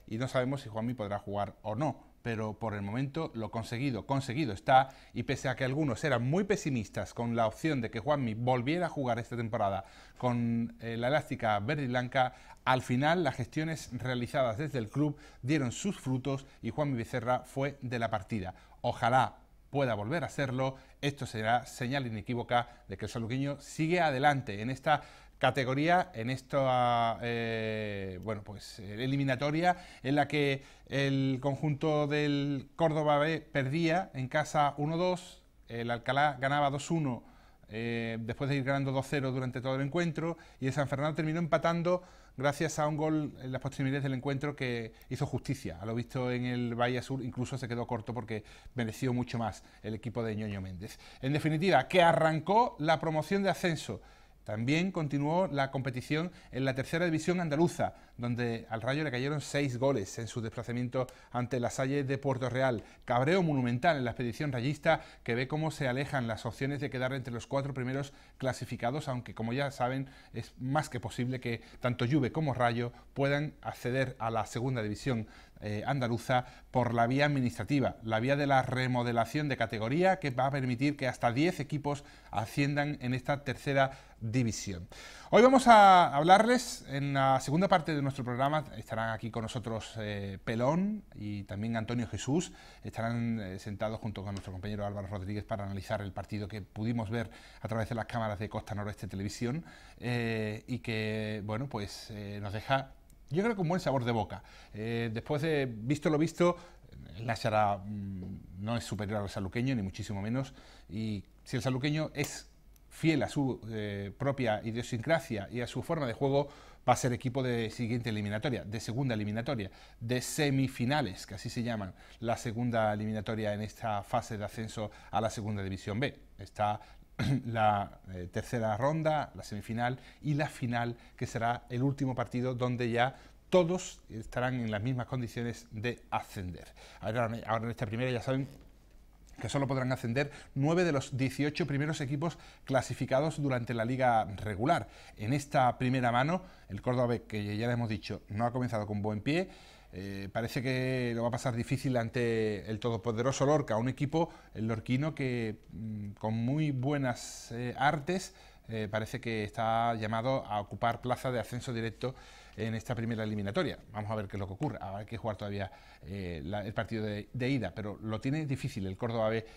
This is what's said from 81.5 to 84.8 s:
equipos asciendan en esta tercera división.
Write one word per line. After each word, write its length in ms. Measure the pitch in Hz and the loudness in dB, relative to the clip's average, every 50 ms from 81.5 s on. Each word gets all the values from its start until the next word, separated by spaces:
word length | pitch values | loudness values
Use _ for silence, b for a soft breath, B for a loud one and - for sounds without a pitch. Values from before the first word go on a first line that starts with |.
| 180 - | 2 0
equipos 440 | 139 - 151 139 139 143 143 139 B B B B B B | -4 -4 -4 -2 -2 -2 -2 -4 B B B B B B
asciendan 640 | - 107 110 - - 143 143 143 147 147 143 147 147 - | -4 -4 -4 -2 0 2 2 2 2 2 0 0 -2 -4
en 120 | 127 123 127 | -2 -2 -2
esta 300 | 123 - - 143 139 - | 0 0 -2 -2 -2 -2
tercera 480 | 131 117 - - 147 135 139 135 131 B B B B B - | -4 -6 -4 -2 2 4 4 4 4 B B B B B -8
división. 640 | 117 113 107 131 120 110 101 - - 104 92 85 | -4 0 2 2 2 2 0 -4 -6 -6 -8 -8